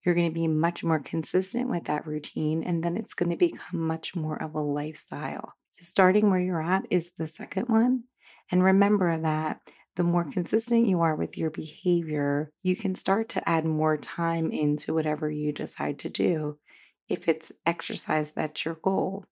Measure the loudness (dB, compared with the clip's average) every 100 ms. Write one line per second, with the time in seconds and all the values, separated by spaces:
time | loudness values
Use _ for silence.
0 | 2 2 2 0 0 2 0 0 0 0
1 | 0 -4 0 2 2 0 -2 -2 -2 -4
2 | -4 -8 -6 -4 0 0 0 0 0 -2
3 | -4 -2 -2 2 0 0 -8 -4 -2 -4
4 | -6 -6 -6 -4 -6 -4 -2 -2 -4 -8
5 | -10 -8 -8 -8 -12 -16 _ 0 2 6
6 | 6 6 4 2 0 -2 0 0 2 0
7 | 0 -6 -6 -6 -6 -6 0 2 4 0
8 | -4 _ _ -20 _ 2 6 6 4 4
9 | 2 0 0 0 -2 -4 -12 -20 _ -2
10 | 2 2 0 -2 0 2 2 2 4 4
11 | 2 2 -4 -2 -4 -4 -12 -4 0 2
12 | 2 -2 0 0 -4 _ -4 -2 0 0
13 | 2 2 0 -4 0 0 2 2 2 0
14 | -4 -4 -2 0 -2 0 0 2 0 0
15 | 0 -2 -4 -2 -4 -4 -4 -4 -4 -4
16 | -6 0 0 0 -2 -8 _ -20 -20 _
17 | _ -4 0 0 -2 -4 -4 -2 -2 -2
18 | 0 0 0 -4 -4 -4 -4 -2 0 0
19 | -2 -6 -12